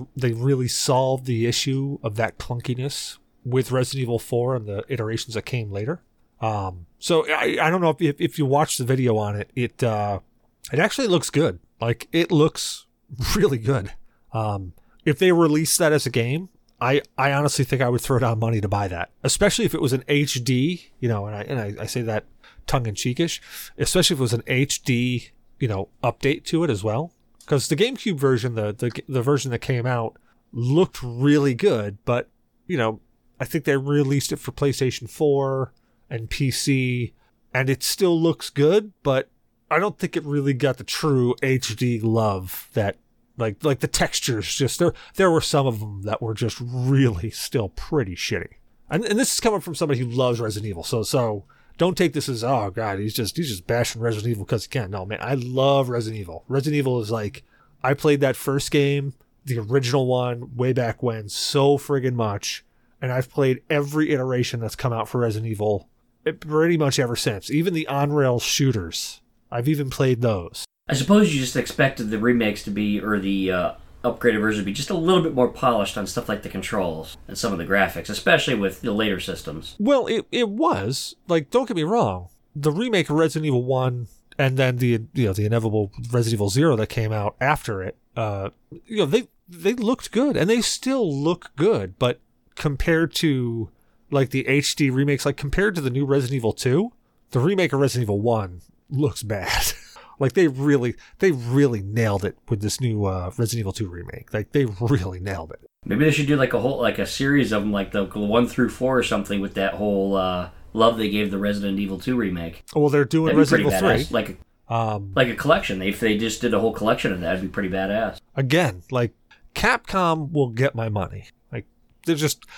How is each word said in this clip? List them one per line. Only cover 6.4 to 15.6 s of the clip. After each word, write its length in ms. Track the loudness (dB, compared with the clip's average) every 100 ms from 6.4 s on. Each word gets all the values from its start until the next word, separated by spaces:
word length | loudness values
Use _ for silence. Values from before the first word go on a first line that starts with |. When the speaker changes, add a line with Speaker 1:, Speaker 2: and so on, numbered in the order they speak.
Speaker 1:
Um, 460 | -2 -2 -4 -8 -14 _
so 280 | 0 2 2
I, 300 | 0 0 2
I 80 | 2
don't 120 | 4
know 100 | 2
if, 100 | 2
if, 200 | 0 0
if 180 | -2 0
you 80 | 2
watch 320 | 2 2 0
the 60 |
video 320 | 0 2 2 2
on 180 | 0
it, 160 | -4 -6 -4
it, 260 | -4 -2
uh, 380 | -2 0 -2 -4 -8 _ _ _ -6
it 60 | 0
actually 300 | 0 0 2
looks 220 | 2 2
good. 280 | 0 0 -2 -12 _
Like, 280 | -2 -2 -2
it 180 | 0 2
looks 560 | 4 4 2 -6 -8 -14 _ _ -6 0
really 240 | 2 2 2
good. 320 | 0 0 -2 -10 -18 _ _
Um, 420 | -4 -2 -4 -8 -14 _ _
if 140 | -2 2
they 140 | 4
release 440 | 6 6 4